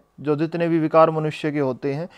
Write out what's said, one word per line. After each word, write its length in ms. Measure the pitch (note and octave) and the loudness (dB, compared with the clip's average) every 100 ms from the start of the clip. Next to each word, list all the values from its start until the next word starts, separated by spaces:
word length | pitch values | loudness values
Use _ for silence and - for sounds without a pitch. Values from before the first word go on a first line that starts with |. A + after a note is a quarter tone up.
| _ - | _ -8
जो 180 | C#3 D3 | -4 -2
जितने 320 | D#3+ E3+ E3+ | -2 -2 0
भी 100 | E3 | 0
विकार 320 | D#3 D#3+ D#3+ | 4 6 6
मनुष्य 400 | D#3+ D#3 - D#3 | 4 -4 -4 -4
के 60 | D3 | -2
होते 320 | C3 A#2 C#3+ | -2 -4 -6
हैं, 140 | C#3+ F3 | -6 -10